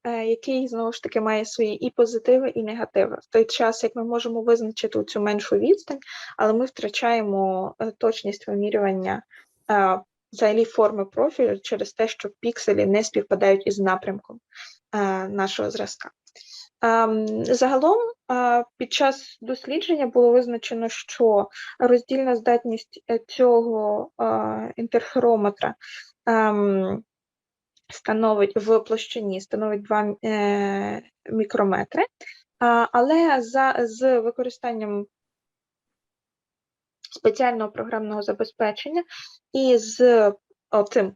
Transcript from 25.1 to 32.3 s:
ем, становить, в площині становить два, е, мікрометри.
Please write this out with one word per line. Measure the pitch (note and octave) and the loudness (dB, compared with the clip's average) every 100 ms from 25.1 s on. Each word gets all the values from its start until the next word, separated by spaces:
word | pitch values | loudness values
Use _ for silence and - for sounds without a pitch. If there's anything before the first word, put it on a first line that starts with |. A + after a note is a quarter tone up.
| C4+ A#3+ A3 G3+ G3+ - - - - - _ - | 2 4 4 2 0 -4 -4 -18 -20 -20 _ 0
ем, | A3+ G#3+ G#3 G3+ G3 F#3+ G3 - _ _ _ _ _ _ _ _ | 2 2 2 0 0 -2 -6 -10 _ _ _ _ _ _ _ _
становить, | - - A3 A3+ G#3+ G3+ G#3 | -10 -4 0 2 4 2 0
в | G#3 A3+ | 4 2
площині | A3 A3 - A#3+ G3+ F#3+ | 4 -6 -4 -6 -6 -6
становить | G3 G#3+ G#3+ G#3 | -6 -4 -4 -4
два, | G#3 G#3+ G#3 G#3 | -2 -2 -2 -4
е, | A3+ G#3+ G3+ G3+ G3+ G3 G3+ G#3+ - _ - | -4 -2 0 0 -2 -4 -6 -8 -12 _ -6
мікрометри. | A3 G#3 A3+ G3+ F#3+ G3+ - A4+ _ - | -4 -2 0 0 0 -2 -2 -4 _ -20